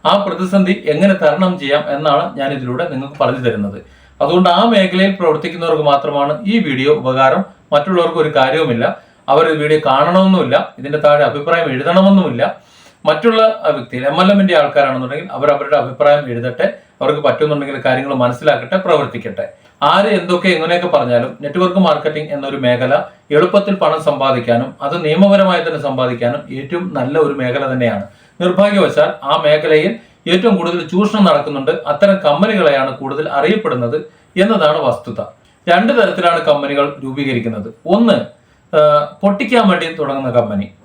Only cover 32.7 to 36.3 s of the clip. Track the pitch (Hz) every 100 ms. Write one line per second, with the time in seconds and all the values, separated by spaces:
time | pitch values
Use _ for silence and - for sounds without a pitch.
32.7 | 139 135 120 135 143 151 139 156 208 160
33.7 | 123 120 147 - _ _ 180 202 208 151
34.7 | 151 135 117 - 113 107 _ _ _ -
35.7 | 175 226 240 190 156 170